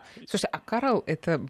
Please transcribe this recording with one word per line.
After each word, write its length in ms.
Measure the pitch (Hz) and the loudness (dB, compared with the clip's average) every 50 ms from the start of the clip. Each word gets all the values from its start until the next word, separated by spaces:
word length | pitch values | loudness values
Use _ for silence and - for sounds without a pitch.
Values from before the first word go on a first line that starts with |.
| - - - - - | -20 -20 -20 -20 -8
Слушай, 220 | - - 196 - - | -2 -2 0 0 -2
а 80 | - 156 | -4 -6
коралл — 440 | - - 220 233 262 269 233 160 - | -4 -2 0 2 2 4 2 2 2
это, 320 | - 165 - - 180 165 135 - | 0 -4 -2 0 0 0 0 0